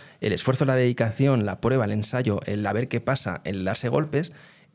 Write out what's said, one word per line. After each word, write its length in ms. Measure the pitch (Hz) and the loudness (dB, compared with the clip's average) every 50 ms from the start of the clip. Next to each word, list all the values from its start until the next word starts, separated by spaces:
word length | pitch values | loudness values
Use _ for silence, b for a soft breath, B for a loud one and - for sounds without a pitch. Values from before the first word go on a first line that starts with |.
| B B B B - | B B B B -2
el 100 | 107 95 | -2 0
esfuerzo, 320 | 87 - - 131 - 151 | 0 2 0 2 2 2
la 100 | 135 131 | 2 4
dedicación, 680 | 127 127 123 123 - 120 110 107 - 135 139 139 120 104 | 4 4 2 2 2 0 0 2 2 4 4 4 4 2
la 160 | 101 92 - | 0 -2 -2
prueba, 240 | - 113 131 135 113 | 0 2 2 2 2
el 80 | 101 107 | 2 0
ensayo, 480 | 107 107 - - 123 123 110 101 - - | -2 -2 -2 -2 -2 0 0 0 -2 -2
el 200 | - 104 104 104 | -2 -2 -2 -2
a 60 | 98 98 | 0 0
ver 160 | 110 127 131 | -2 -2 -2
qué 120 | - 120 - | -2 -4 0
pasa, 400 | - 135 135 - 104 87 - - | 0 -2 -2 -2 -4 -6 -6 -6
el 200 | 76 98 98 95 | -6 -4 -2 -2
darse 240 | 92 110 - - 120 | -2 -2 -2 -2 0
golpes. 420 | 127 143 156 151 139 139 170 185 b b b b b b b b | 0 0 0 0 -2 -2 -4 -4 b b b b b b b b